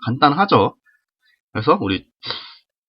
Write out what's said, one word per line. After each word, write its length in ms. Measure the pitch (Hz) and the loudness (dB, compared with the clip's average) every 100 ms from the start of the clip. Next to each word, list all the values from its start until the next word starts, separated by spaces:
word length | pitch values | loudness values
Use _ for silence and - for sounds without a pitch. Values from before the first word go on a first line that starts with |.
| - | -6
간단하죠. 680 | 127 147 143 196 127 101 - _ _ _ _ _ _ _ | 0 2 2 2 2 2 -2 _ _ _ _ _ _ _
그래서 260 | 107 107 185 | -4 0 0
우리, 240 | 98 92 - _ - - - - _ _ | 0 -4 -6 _ -14 -12 -16 -20 _ _